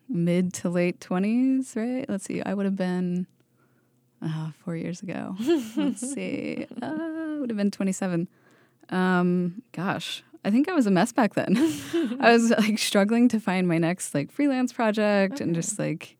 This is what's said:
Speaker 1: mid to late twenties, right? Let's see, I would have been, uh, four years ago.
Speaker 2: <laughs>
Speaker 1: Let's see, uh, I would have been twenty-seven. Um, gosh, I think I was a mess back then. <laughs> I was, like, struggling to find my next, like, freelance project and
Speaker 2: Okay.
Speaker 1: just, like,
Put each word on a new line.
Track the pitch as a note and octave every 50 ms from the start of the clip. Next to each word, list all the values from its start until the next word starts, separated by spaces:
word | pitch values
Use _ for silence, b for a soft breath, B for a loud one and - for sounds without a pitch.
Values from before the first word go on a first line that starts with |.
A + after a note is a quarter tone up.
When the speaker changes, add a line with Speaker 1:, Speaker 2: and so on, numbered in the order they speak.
| _
Speaker 1:
mid | - B3 F3 E3+ F3 F3 F3+ F3+ F3+ -
to | - - F3+
late | F3 F3 F3 F3+ - -
twenties, | - - F#3 F3+ G3 G#3+ A3+ B3 B3+ C4 C4 C4 B3+ - -
right? | A3 A3+ B3 B3+ B3+ -
Let's | - G#3 F#3+ -
see, | - - - -
I | - G3
would | G3+ G3
have | G3 G3
been, | F#3+ F3+ F3+ F3+ F3+ F3+ F3 F3+ F3+ F3+ _ _ _ _ _ _ _ _ _ _ _ _ _ _ _ _ _ _ -
uh, | - D#3+ D#3 D#3 D#3 D#3+ D3+ _ -
four | F3 E3+
years | D#3+ F3 E3+ F3 -
ago. | G3 F3+ - - - - F#3+ G3
Speaker 2:
<laughs> | A#3 D4+ E4+ C#4+ A3+ A3 A3+
Speaker 1:
Let's | D4+ D4 C#4 G3+ G3 A#3+ C4+ C#4
see, | G3 F#3 - - - - - - - - - - -
uh, | -
I | E4+ D#4 D#4 E4 D#4+ D#4+ D#4+ D#4+ D#4 D4+ D4
would | C4 A#3
have | A3
been | G3+ G3+ G3+
twenty-seven. | - - G3 F#3+ F#3+ - G3 F#3 F3 E3+ F3+ b b b b b b b b b b b b -
Um, | F3+ F#3 F#3 F#3 F#3 F3+ F3+ F3+ F3+ F3+ F3+ F3 F3+ A3+ - _
gosh, | - D#3+ F3+ G3 C#3+ - - - - - _ _ - - -
I | G3
think | G#3 B3+ D4+ F#4+
I | F#4
was | D4+ A3+
a | G3+
mess | F#3+ E3+ G3+ -
back | - C#4+ A3+ F#3+ -
then. | C#3 - - F#3+
<laughs> | A#3+ D#4+ D#4+ D4+ D4 - - E4 E4+ D#4+ G#3 B3 C#4
I | B3 A#3 A#3
was, | A#3 A#3 A3+
like, | A3+ - G#3 G#3+ G#3 -
struggling | - - - G3+ G3+ G#3 A#3 A#3+ A#3+ A#3+
to | A3+ G#3+
find | - G3 F#3 F#3 F3+
my | F3 E3
next, | E3 E3 E3 F3+ - - - -
like, | C#3+ C#3+ -
freelance | - - D4 C#4+ C4 B3+ B3+ B3+ -
project | - A#3 G#3+ G#3 A3 G#3 G#3 G3+ G3 G3 F#3+ C#4 C#4+
and | - E3+
Speaker 2:
Okay. | E3 E3
Speaker 1:
just, | E3 - - -
like, | D3+ D3+ D3+ E3 - - _